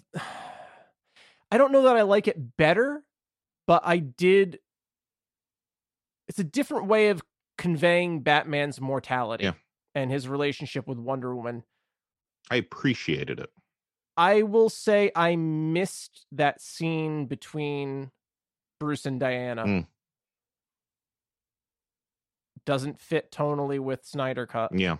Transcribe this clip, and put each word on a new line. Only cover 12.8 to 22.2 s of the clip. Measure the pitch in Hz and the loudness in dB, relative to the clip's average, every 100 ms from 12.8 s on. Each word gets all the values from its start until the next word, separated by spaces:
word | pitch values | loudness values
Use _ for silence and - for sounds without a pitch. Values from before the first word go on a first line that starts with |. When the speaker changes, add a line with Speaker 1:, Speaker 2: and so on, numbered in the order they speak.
| 139 120 - 76 73 - | -2 -2 -2 -4 -4 -10
Speaker 2:
it. | - _ _ _ _ _ _ - | -12 _ _ _ _ _ _ 0
Speaker 1:
I | 175 208 | 4 4
will | 214 220 226 | 4 4 2
say | - - 208 202 170 | 2 2 2 2 2
I | 170 175 | 0 2
missed | 160 156 156 165 190 - - _ - | 0 -2 -2 -2 -2 -6 -18 _ -10
that | 139 147 - | -2 -2 -2
scene | - - 165 160 156 156 135 | -10 -8 -4 -4 -4 -6 -6
between | - - 156 147 143 139 135 135 _ _ _ _ _ _ - | -10 -10 -8 -6 -4 -6 -8 -10 _ _ _ _ _ _ -8
Bruce | 151 143 143 | -6 -4 -4
and | 131 | -4
Diana. | 131 123 123 117 110 | -2 -2 -4 -4 -2
Speaker 2:
Mm. | 95 85 _ _ _ _ _ _ _ _ _ _ _ _ _ _ _ _ _ _ _ _ _ _ _ | -2 -4 _ _ _ _ _ _ _ _ _ _ _ _ _ _ _ _ _ _ _ _ _ _ _